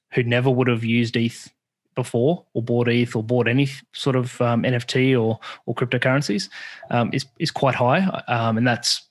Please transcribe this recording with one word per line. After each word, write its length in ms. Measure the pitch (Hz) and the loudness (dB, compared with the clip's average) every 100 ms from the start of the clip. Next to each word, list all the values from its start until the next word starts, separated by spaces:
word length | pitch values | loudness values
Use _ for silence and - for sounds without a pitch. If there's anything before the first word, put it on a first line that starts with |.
| _ | _
who 100 | - | -2
never 260 | 120 120 127 | 0 2 2
would 180 | 127 127 | 2 2
have 160 | 117 | 0
used 340 | 113 117 117 117 | 0 0 2 0
eth 340 | 117 - - _ _ _ _ - | -2 -4 -16 _ _ _ _ -8
before 500 | 123 120 131 175 - | -4 0 0 0 -4
or 80 | - | -8
bought 260 | 117 120 120 | -2 0 2
eth 280 | 120 120 117 | 2 0 -2
or 80 | |
bought 240 | 110 123 113 | 0 0 2
any 200 | 127 139 - - | 2 0 -4 -16
sort 220 | - 143 127 | -4 0 0
of, 240 | 123 - | -2 -2
um, 220 | 120 117 | 0 2
N 120 | 123 123 | 0 -2
F 100 | - | -2
T 300 | 131 131 127 | 0 2 4
or, 240 | 113 110 - - - | 2 -2 -8 -12 -8
or 100 | 120 | -4
cryptocurrencies, 760 | 123 123 131 135 151 208 - - - - - | -2 0 2 2 0 -4 -4 -12 -18 -18 -2
um, 180 | 240 110 | 0 0
is, 120 | 135 - _ | -2 -6 _
is 120 | 160 | -6
quite 240 | - 139 - | 0 0 2
high. 240 | 123 156 190 - - | 2 2 0 -2 -4
Um, 300 | 120 117 113 | -2 0 2
and 80 | 123 | 0
that's 360 | 113 - - - | 0 -2 -4 -6